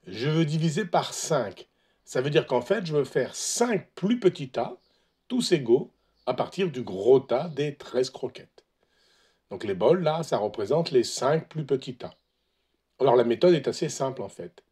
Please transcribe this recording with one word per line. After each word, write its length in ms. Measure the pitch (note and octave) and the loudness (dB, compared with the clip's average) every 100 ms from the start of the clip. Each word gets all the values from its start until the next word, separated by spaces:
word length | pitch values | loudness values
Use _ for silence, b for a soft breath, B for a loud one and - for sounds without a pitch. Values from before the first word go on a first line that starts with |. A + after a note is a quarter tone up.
| - | -12
Je 220 | G#2 C3+ | -6 0
veux 160 | D#3 D#3+ | 0 0
diviser 380 | D#3+ D#3+ D3+ | 0 0 0
par 300 | G3+ F3 - | 0 -2 -2
cinq. 540 | - - D3+ G#2 - - _ _ _ | -8 -2 -2 -2 -10 -20 _ _ _
Ça 160 | _ C3 | _ -4
veut 100 | C#3 | 0
dire 160 | D3+ C#3+ | 0 2
qu'en 140 | B2 | -2
fait, 260 | B2 G#3 F3 | 0 -2 0
je 60 | |
veux 140 | D3 C3 | -2 0
faire 280 | C#3+ A#2+ - | -2 -4 -6
cinq 540 | - - B3 G#3 - - | -6 -2 0 0 -6 -6
plus 240 | G3 A#3+ | -2 2
petits 300 | F#3+ - C3+ | 2 0 -8
tas, 280 | - B2 F#4 _ _ _ _ _ | -6 -6 -8 _ _ _ _ _
tous 240 | B3 - | -2 2
égaux, 380 | E3+ A#2 B2+ B2+ _ _ _ - | 0 4 2 2 _ _ _ -6
à 80 | |
partir 360 | - A2 - F#3 | -4 -4 -2 -4
du 120 | B2+ | -2
gros 400 | G#2 F#2+ G#2+ C3+ | -8 -2 6 6
tas 260 | C3 A#2+ F3 | 6 -2 -2
des 280 | C#3 D3 C#3+ | -4 -4 -6
treize 340 | - B2 B2+ | -6 -2 -2
croquettes. 560 | - A#2+ - - _ _ _ _ _ _ _ _ _ _ | -4 -12 -12 -20 _ _ _ _ _ _ _ _ _ _
Donc 140 | G2 | -10
les 100 | G#2 | -6
bols, 300 | F#2 G#2+ F#3 | 2 4 4
là, 180 | D#3 D#3+ | 2 -2
ça 160 | D#3+ A#2+ | -2 -2
représente 540 | G#2 - G2+ D3 E3 | -2 -4 -2 0 2
les 140 | B2+ A2+ | 2 0
cinq 420 | - B2+ D#3+ D3+ | -2 0 0 -2
plus 180 | D#3 C#3+ | -10 -4
petits 300 | C3+ - B2 | -4 -4 -12
tas. 180 | - - _ _ _ _ _ _ _ _ | -14 -16 _ _ _ _ _ _ _ _
Alors 160 | C3 B2 | 4 6
la 80 | |
méthode 300 | A#2 A2 F3 | 4 4 4
est 160 | E3 C3 | 4 2
assez 180 | A2 D3 | -4 -6
simple 340 | - C3+ B2 | -2 -4 -4
en 60 | G2 | -12
fait. 340 | - F2 _ _ | -12 -16 _ _